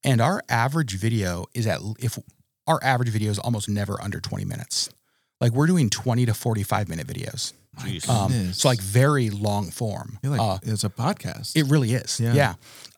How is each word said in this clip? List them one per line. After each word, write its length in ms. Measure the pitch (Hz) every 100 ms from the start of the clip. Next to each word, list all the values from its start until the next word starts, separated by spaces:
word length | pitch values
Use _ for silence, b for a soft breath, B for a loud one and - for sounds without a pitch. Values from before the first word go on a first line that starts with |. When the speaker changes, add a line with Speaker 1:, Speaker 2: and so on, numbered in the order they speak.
| -
Speaker 1:
and 160 | 120
our 200 | 123 202 -
average 480 | 120 127 160 131 95
video 500 | 110 113 92 85 -
is 140 | 120 110
at 140 | 80
l-, 160 | 104 110
if 180 | 120 - - _ _ _ -
our 140 | 160
average 280 | 131 123 120
video 200 | 107 107
is 60 | 101
almost 280 | - 113 101
never 340 | 104 101 101
under 200 | 101 120
twenty 240 | - 98 95
minutes. 440 | - 120 - - - _ _ _ _
Like, 100 | 120
we're 160 | 120 156
doing 220 | 180 113
twenty 360 | - 127 120 120
to 80 |
forty-five 540 | 107 120 110 98 104 87
minute 180 | 82 -
videos. 440 | - - - - - _ -
Speaker 2:
My 140 | 120
Speaker 3:
Jeez. 180 | 90 -
Speaker 1:
Um, 240 | 117 95
Speaker 2:
goodness. 280 | 123 92 95
Speaker 1:
so, 80 | 139
like, 120 | 120
very 520 | 95 113 139 143 113
long 400 | 101 104 104 87
form. 480 | - 113 95 - 107
Speaker 2:
You're 160 | 135 131
like, 40 |
Speaker 1:
Uh, 180 | 110 95
Speaker 2:
it's 220 | - 107
a 60 | 101
podcast. 640 | - 131 208 - - - -
Speaker 1:
it 100 | 139
really 280 | 151 117
is. 260 | 123 - -
Speaker 2:
Yeah. 140 | 117
Speaker 1:
Yeah. 200 | 123 131 - B B B